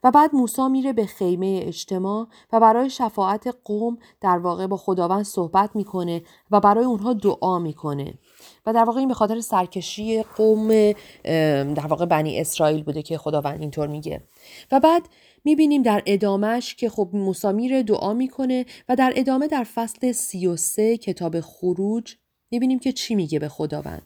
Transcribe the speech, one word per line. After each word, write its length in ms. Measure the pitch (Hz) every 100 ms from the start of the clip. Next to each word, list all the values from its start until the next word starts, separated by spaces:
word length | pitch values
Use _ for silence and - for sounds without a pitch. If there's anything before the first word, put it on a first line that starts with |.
و 80 | 254
بعد 240 | 285 302
موسی 340 | 294 240 - 262
میره 240 | 262 262
به 140 | 233 202
خیمه 540 | - 185 175 190 190 -
اجتماع 600 | 165 - 190 190 208 226 _ _
و 80 | 226
برای 300 | 226 220 262
شفاعت 680 | 262 240 214 190 208 247 247
قوم 340 | - 208 233 233 _ _
در 180 | 196 180
واقع 280 | 175 170 190
با 100 | 190
خداوند 480 | - 185 175 190
صحبت 520 | 208 - 170 185 208 214
می‌کنه 460 | 202 185 175 170 170 _ _
و 100 | 202
برای 240 | 202 214
اونها 280 | 254 226 208
دعا 460 | 233 202 - 180 180
می‌کنه. 560 | 170 151 156 143 139 - _ _ - _ -
و 60 |
در 120 | 226
واقع 140 | 226 233
این 100 | 269
به 60 |
خاطر 260 | 240 208 226
سرکشی 840 | 226 202 180 - 170 - 214 220
قوم، 460 | 220 - 220 220 220 220 208 208 - -
ام، 500 | - 165 156 143 139
در 120 | 147 147
واقع 200 | 151 175
بنی 340 | 160 156 101
اسرائیل 420 | 156 - 156 156
بوده 200 | 151 151
که 160 | 151 160
خداوند 420 | 151 151 147 147
اینطور 260 | 151 143 147
میگه. 360 | 147 151 147 - _ - - -
و 80 | 269
بعد 280 | 311 339 - _ _ _
می‌بینیم 380 | 294 302 311 285
در 200 | 240 208 -
ادامهش 680 | 202 208 196 208 240 240
که 140 | - 233
خب 200 | 226 190
موسی 400 | 202 196 185 208
میره 300 | 202 247 262
دعا 300 | 220 214 190
می‌کنه 540 | 226 262 - 262 254 247 - _
و 80 | 254
در 160 | 262 254
ادامه 300 | 262 262 294
در 160 | 285
فصل 480 | 233 - 233 - 254
سی 340 | 226 - 185 180
و 100 | 170
سه 400 | - - 214 226
کتاب 440 | 220 180 170 165
خروج 760 | 160 - 180 180 196 226 233 - _ _ _
می‌بینیم 280 | 240 254 262
که 140 | 262
چی 220 | 254 -
میگه 240 | 214 160 151
به 100 | 147
خداوند. 540 | - 156 151 143 156